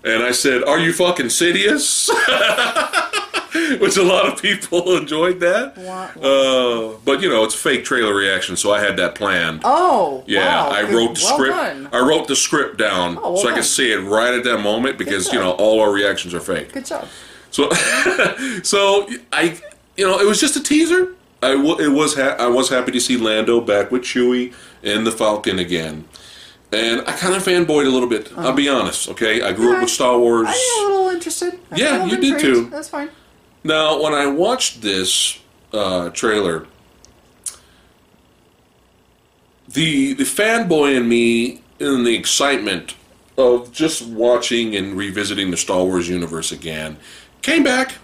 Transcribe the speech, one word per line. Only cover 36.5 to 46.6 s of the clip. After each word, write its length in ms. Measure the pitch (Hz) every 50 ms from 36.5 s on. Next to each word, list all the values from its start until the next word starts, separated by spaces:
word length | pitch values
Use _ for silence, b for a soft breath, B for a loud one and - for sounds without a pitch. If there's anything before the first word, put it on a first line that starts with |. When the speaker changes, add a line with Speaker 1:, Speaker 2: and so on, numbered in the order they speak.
| 80 80 78 - _ _ _ _ _ _ - _ _ _ _ _ _ _ _ B B B B B B B B B B B B _ _ _ _ _ _ _ _ _ _ _ _ _ _ _ _ _ _ _ _ _ _ _ _ _ _ _ _ _ _ _ _
Speaker 1:
the, 460 | - - 139 160 160 151 139 135 139 135
the 100 | 135 135
fanboy 720 | 127 - - - 220 226 233 220 180 170 156 147 143 135
in 120 | 127 120 117
me, 520 | 117 117 117 117 117 117 117 131 - - _ _ _ _
in 240 | 147 143 139 127 120
the 120 | 120 117
excitement 800 | 202 - - - - 139 143 139 120 104 104 95 85 80 - - _ _ _ _ _ _ _ _
of 340 | - 131 123 123 120 120 120
just 300 | - - 156 160 160 - 120
watching 720 | 117 113 110 117 120 123 117 - - 120 117 117 110 104
and 200 | 98 95 98 98
revisiting 560 | 92 104 98 92 107 104 98 104 101 98 92
the 60 | 87
Star 260 | 82 - - 98 92 92
Wars 240 | 92 92 90 85
universe 440 | 85 90 87 85 82 82 82 80 -
again, 460 | 85 -